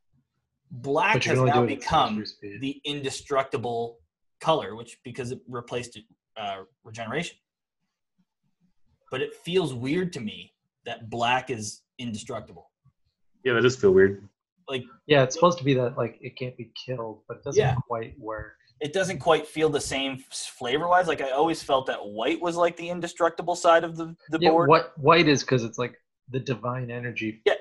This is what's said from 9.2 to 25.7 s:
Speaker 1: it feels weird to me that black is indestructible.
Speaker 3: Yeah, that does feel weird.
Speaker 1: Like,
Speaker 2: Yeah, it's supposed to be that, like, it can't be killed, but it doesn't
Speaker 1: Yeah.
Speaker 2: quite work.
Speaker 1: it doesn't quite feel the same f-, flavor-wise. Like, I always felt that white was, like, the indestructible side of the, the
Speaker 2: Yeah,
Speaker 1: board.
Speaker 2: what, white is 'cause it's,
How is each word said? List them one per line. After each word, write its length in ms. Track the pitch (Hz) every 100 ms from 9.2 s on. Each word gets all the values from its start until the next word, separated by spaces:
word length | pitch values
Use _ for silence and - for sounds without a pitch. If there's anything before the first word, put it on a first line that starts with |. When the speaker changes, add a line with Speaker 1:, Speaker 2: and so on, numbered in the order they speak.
Speaker 1:
it 140 | 147
feels 400 | - - 185 160
weird 380 | 127 127 170 185
to 80 | 147
me 340 | 107 87 95 _ _ _ -
that 240 | 113 113
black 400 | 120 117 127 -
is 320 | 117 107 - _ -
indestructible. 720 | 120 107 - 117 - 180 - _ _ _ _ _ _ _
Speaker 3:
Yeah, 100 | 127
that 80 | 117
does 140 | 123 123
feel 140 | 101
weird. 360 | 95 98 98 - _ _ _ -
Speaker 1:
Like, 160 | 131 - - -
Speaker 2:
Yeah, 180 | 147
it's 100 | 127
supposed 240 | - 175 175
to 60 |
be 100 | 135
that, 220 | 127 123 -
like, 200 | 113 -
it 160 | 127 -
can't 180 | 127 123
be 140 | 113 -
killed, 460 | - 127 113 107 -
but 120 | 117
it 40 |
doesn't 180 | - -
Speaker 1:
Yeah. 140 | - 123 -
Speaker 2:
quite 280 | 113 113 -
work. 360 | 107 110 107 - _ -
Speaker 1:
it 120 | 147
doesn't 240 | 190 185 180
quite 280 | 170 147 -
feel 220 | 156 156
the 100 | 143
same 320 | - 139 135
f-, 120 | 135 - - - -
flavor-wise. 480 | 123 143 170 180 175
Like, 140 | 143
I 120 | 135
always 300 | 131 160 160
felt 220 | - 139
that 180 | 135 117
white 380 | 104 104 123 165
was, 160 | 175 170
like, 220 | 170 165
the 100 | 170
indestructible 680 | 175 170 - 165 165 175
side 300 | 175 175 165
of 100 | 170
the, 220 | 165 165 170 -
the 80 | 156
Speaker 2:
Yeah, 80 | 165
Speaker 1:
board. 220 | 160 139
Speaker 2:
what, 260 | 160 - -
white 300 | 139 165 156
is 160 | 135
'cause 200 | - 127
it's, 120 | 113